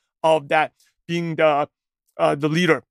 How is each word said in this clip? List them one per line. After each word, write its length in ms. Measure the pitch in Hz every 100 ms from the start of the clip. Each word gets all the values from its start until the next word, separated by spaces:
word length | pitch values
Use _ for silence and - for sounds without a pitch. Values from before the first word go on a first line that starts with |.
| _ _
of 260 | 160 151 143
that, 240 | 156 147 _ _ _ -
being 300 | 170 170 160
the, 320 | 156 143 147 _ _ _ _ -
uh, 180 | 160
the 140 | 151 151
leader 340 | 160 175 143 -